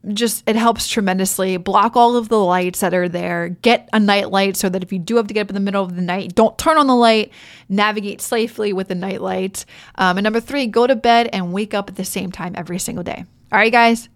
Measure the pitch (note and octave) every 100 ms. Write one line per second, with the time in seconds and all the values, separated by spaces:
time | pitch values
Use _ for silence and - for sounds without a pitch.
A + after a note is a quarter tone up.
0 | F#3+ G#3 A#3 - - A3 A#3 A3+ - -
1 | G3 F#3 F#3 - F#3+ F#3 F#3 G3 A3 A#3+
2 | A#3+ A#3+ A3 A3+ F#3 F3+ F3+ F3+ F#3 F3+
3 | F3+ F3 F3 F3 E3+ F3 A#3 A#3 - A3
4 | G#3 G3+ - F#3+ G3 F#3+ G3 F#3+ F3+ F#3+
5 | E3 A#3 G#3+ G#3+ G3+ G3 G3 G3 F#3 F3+
6 | F3+ F#3 F3 F3+ A3 - - D#4 C#4 B3
7 | A#3 A3 G#3 - - - _ G3 G#3+ G#3+
8 | G3+ G3+ - A#3 A3+ - G#3 F#3+ F#3+ F3+
9 | F#3+ F#3 F#3+ F#3 F#3+ - - - - -
10 | F#3 F3+ G#3 A3+ A3+ C#4+ B3 A3+ A#3+ B3
11 | A#3 A#3 A#3 G3 F3 F#3 G#3+ G3+ G3+ F#3+
12 | F#3+ G3+ F#3 - E3+ F#3+ E3+ F3+ - -
13 | F3 - F3+ _ _ G#3+ A3 A#3+ A#3 A#3
14 | -